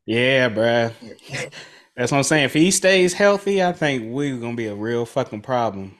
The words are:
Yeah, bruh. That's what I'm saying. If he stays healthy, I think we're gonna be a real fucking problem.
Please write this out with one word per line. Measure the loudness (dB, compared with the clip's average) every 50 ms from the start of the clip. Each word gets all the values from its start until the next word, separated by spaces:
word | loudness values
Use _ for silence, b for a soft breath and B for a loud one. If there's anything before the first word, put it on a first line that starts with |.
| -6
Yeah, | -2 0 2 2 4 4 2 2 2
bruh. | 0 0 2 2 2 2 0 -2 -4 -10 -18 -20 -20 -20 -16 -14 -12 -10 -10 -12 B B B B B B B B B
That's | -4 -2 0
what | 0 0
I'm | 2
saying. | 2 2 2 2
If | 2 4
he | 4 4 4
stays | 2 2 2 4 4 4 4 2 2
healthy, | 2 4 4 4 2 0 -2 0 2
I | 0 0
think | 0 -2 -2 -2 -2 -2 -4 -6 -4
we're | -4 -4 -4 -4 -4
gonna | -6 -6 -6
be | -4 -4 -6
a | -6
real | -6 -4 -2 -2 -2 -2
fucking | -2 -2 -4 -4 -4 -6 -10
problem. | -6 -2 -2 0 0 -2 -4 -6 -12 -12 -16